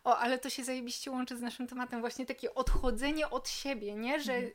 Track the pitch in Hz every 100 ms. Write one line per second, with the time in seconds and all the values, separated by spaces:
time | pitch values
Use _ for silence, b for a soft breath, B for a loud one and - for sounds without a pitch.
0 | - 233 240 254 262 262 254 254 247 247
1 | 277 254 254 240 240 - 247 254 247 233
2 | 233 240 254 240 233 - 247 - 247 214
3 | 277 311 302 240 - - 277 247 208 208
4 | 233 302 269 247 240